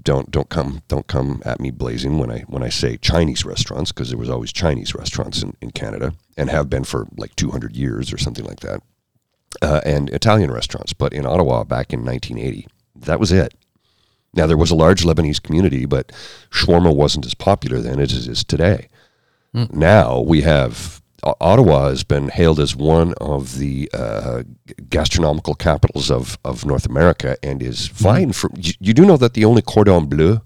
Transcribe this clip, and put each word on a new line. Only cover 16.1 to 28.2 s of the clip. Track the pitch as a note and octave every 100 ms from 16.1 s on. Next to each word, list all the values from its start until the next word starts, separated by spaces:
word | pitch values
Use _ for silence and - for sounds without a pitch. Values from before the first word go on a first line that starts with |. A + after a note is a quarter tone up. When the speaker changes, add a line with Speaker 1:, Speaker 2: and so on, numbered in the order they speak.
| - - - _
Speaker 1:
shawarma | - - E2+ F2
wasn't | C#2+ D2 D2+ B1
as |
popular | - - G2+ B1 B1
then | A1+ C2
as | C2+
it | B1 A#1+
is | B1+
today. | - C#2+ F2 G2 - _ _ _ _ _ _
Speaker 2:
Mm. | A#2 A2+
Speaker 1:
Now | - D#2+ G#2+ B1 B1+
we | C2 D#2+
have, | D2 D2 B1 A#1 - - _ _
O-, | - -
Ottawa | E2+ A#2 G#2 C#2+ C#2
has | C2+
been | - C#2+ C#2
hailed | - E2 D2+
as | C#2+
one | C2 D2+ E2 E2+ -
of | C#2+ C#2+ B1+ B1+
the, | C#2 C2+ C#2+
uh, | - A#1 G#1+ B1 A#1+ B1 - -
g-, | - -
gastronomical | D2 C#2+ E2+ D#2 D#2 -
capitals | D2 E2 D2 - D2 C2+
of, | B1+ B1 - C#2
of | B1
North | D2 C2 -
America | B1+ E2+ - C2 C2
and | C#2+ C2+
is | B1 A#1+ D2+
Speaker 2:
Mm-hmm. | -
Speaker 1:
vying | F#2 B2